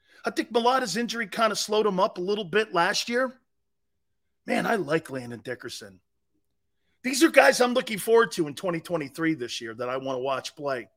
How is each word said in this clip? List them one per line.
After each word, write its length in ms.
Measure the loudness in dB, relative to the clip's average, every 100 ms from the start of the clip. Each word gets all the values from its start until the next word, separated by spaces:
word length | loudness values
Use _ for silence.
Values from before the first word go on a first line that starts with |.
| _ _
I 60 | -6
think 220 | -4 -2
Mailata's 440 | 2 4 2 0 -4
injury 300 | -4 -4 -6
kinda 300 | 0 0 0
slowed 300 | 0 2 2
him 120 | 2
up 200 | 0 0
a 20 |
little 240 | -4 -4
bit 280 | 0 0 2
last 360 | 2 2 0 -2
year. 320 | -2 -2 -6 _ _ _ _ _ _ _ _ _ _ -4
Man, 200 | -2 0
I 100 | -2
like 340 | 0 -2 -2
Landon 300 | -8 -8 -12
Dickerson. 600 | -10 -10 -10 -14 -16 -20 _ _ _ _ _ _ _ _ _ _
These 200 | -6 2
are 80 | 6
guys 300 | 8 6 6
I'm 140 | 2
looking 240 | 2 -2 -6
forward 340 | 4 4 4
to 160 | 0 -4
in 60 |
twenty 260 | -4 -4 -4
twenty-three 540 | -4 -6 -6 -4 -2
this 260 | -2 -6 -8
year 140 | -10
that 140 | -8 -6
I 100 | -4
wanna 220 | -4 -4
watch 360 | -2 -4 -6 -8
play. 320 | -6 -6 -8